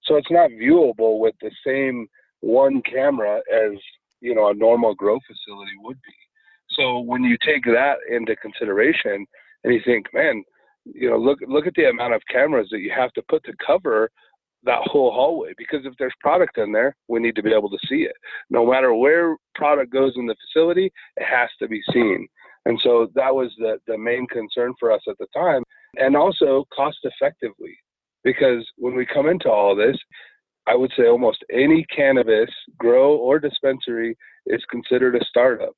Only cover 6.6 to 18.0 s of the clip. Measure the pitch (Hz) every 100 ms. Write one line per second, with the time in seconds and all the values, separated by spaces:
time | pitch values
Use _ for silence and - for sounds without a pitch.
6.6 | _ - 131 123 120 123 127 117 - 147
7.6 | 120 117 139 135 - 120 110 107 110 101
8.6 | 107 98 123 160 - 101 98 _ _ _
9.6 | - 120 120 120 98 - 151 113 95 _
10.6 | _ _ - - 123 113 117 139 - 139
11.6 | 151 175 147 120 120 113 - 127 143 139
12.6 | 98 107 95 - 127 - - 160 - 110
13.6 | - 165 175 110 113 _ _ _ _ _
14.6 | 123 120 - 147 131 113 139 165 85 87
15.6 | 117 151 135 127 131 - 147 170 180 -
16.6 | 104 107 127 - _ 117 117 110 104 110
17.6 | 104 98 - 135